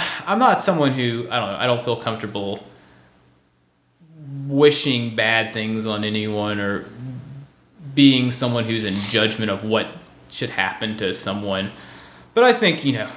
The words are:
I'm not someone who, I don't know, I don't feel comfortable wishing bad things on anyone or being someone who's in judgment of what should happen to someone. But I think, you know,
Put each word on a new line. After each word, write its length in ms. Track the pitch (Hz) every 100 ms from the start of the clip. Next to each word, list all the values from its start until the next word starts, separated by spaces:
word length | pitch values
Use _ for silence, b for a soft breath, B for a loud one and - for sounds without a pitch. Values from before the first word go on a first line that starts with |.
| B B -
I'm 120 | 220
not 220 | 254 185
someone 320 | - 165 139
who, 340 | 131 120 117 120
I 80 | 117
don't 120 | 98
know, 40 | 98
I 80 | 123
don't 160 | 120
feel 140 | 123 117
comfortable 640 | 117 110 107 101 98 107 - b b b b b _ _ _ _ _ _ _ _ 160 160 143 139 139
wishing 680 | 139 147 143 147 120 117
bad 380 | 110 110 113 110
things 340 | 110 110 110 110
on 180 | 104
anyone 560 | 104 107 107 104 104 101
or 260 | 101 101 - 120 127 123 - - - _ _ _ 143
being 360 | 135 139 127 123
someone 340 | 123 123 120
who's 200 | 110 113
in 100 | 104
judgment 560 | 98 101 113 110 110 107
of 140 | 98
what 240 | 107 110 - - - - -
should 220 | - 123
happen 460 | - 95 - 110 107
to 160 | 98
someone. 560 | - 101 101 101 95 98 B B B B B B
But 100 | 226
I 80 | 247
think, 320 | 233 202 -
you 80 | 139
know, 160 | 117 104